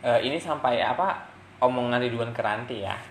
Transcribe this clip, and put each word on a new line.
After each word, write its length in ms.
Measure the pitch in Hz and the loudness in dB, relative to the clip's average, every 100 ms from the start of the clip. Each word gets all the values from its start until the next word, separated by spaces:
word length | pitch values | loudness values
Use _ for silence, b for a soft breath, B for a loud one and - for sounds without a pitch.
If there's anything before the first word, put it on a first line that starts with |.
| 123 | 4
Eh, 140 | 117 127 | 2 2
ini 80 | 160 | -2
sampai 400 | 156 143 131 117 | -2 0 2 2
apa, 480 | 104 127 190 - - - - - | 2 2 0 -2 -10 -20 -20 0
omongan 400 | 127 127 123 120 | 2 2 2 2
Ridwan 300 | 123 117 117 | 0 -2 -4
ke 140 | 117 107 | -2 -2
Ranti 400 | 107 123 113 98 | -2 -4 -6 -6
ya. 80 | 101 - | -8 -10